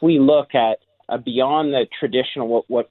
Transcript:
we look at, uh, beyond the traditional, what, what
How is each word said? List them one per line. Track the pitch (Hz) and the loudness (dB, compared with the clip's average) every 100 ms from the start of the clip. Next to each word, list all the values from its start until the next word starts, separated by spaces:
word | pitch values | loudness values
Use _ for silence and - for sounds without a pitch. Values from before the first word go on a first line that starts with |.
we | 160 156 | 0 4
look | 135 151 139 131 | 4 4 2 0
at, | 98 92 _ _ - | 0 -2 _ _ -10
uh, | 123 | -8
beyond | 123 120 131 156 147 | -4 -2 0 0 0
the | 139 113 - | -2 -4 -4
traditional, | 135 127 127 143 117 | -4 -2 -2 -6 -2
what, | 117 - | -2 -2
what | 120 117 | -4 -4